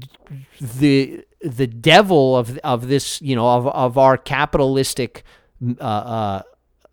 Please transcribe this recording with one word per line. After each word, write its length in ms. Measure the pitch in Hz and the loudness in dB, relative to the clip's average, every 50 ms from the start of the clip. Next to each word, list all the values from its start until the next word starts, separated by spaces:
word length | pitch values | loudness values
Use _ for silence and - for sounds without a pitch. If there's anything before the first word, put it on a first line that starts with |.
| 127 135 _ _ _ - 147 135 135 _ _ - | -18 -18 _ _ _ -20 -18 -18 -20 _ _ -14
the, 640 | 147 117 117 131 147 147 139 139 135 123 - - - _ _ _ | -14 -10 -4 0 2 4 4 4 2 -2 -6 -16 -18 _ _ _
the 260 | - 156 120 117 139 123 | -14 -10 -4 -4 -4 -4
devil 680 | 113 117 113 - - 185 214 190 185 151 135 131 131 | -4 -2 4 6 6 6 6 6 4 4 4 4 2
of, 220 | 127 117 110 127 147 | 0 0 -2 -8 -10
of 280 | - 151 127 117 123 127 | -6 -4 -4 -4 -2 -2
this, 340 | 139 135 - - - - | -2 -2 -2 -4 -10 -8
you 140 | 165 139 131 | -6 -4 -2
know, 120 | 117 113 123 | 0 2 2
of, 200 | 123 123 120 139 | 2 2 0 -2
of 300 | - 156 131 127 120 139 | -2 -2 -2 0 2 4
our 200 | 135 131 131 123 | 4 4 4 2
capitalistic, 1040 | - - 143 131 147 - - - 139 135 135 135 131 - - - 127 113 - - - - _ _ _ _ _ - 123 120 120 - | 0 -4 -2 -2 -2 0 0 0 0 2 0 0 -2 -2 -4 -6 -6 -8 -8 -16 -20 -20 _ _ _ _ _ -8 -6 -6 -6 -6
uh, 40 | 135 | -6
uh, 580 | 120 107 107 - 120 117 113 110 101 98 95 95 - _ _ _ _ _ _ _ _ | -4 -4 -4 -6 -6 -6 -4 -4 -4 -6 -8 -10 -14 _ _ _ _ _ _ _ _